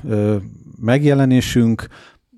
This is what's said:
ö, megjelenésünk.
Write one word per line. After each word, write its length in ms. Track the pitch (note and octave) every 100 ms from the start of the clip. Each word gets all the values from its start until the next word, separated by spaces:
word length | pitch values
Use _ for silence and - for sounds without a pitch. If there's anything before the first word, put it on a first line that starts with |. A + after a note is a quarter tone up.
| -
ö, 280 | G#2+ G#2 G#2 G2 - - -
megjelenésünk. 1080 | A2+ C3+ D3 C#3 C3+ B2+ - B2+ A#2 A2 - - - _ _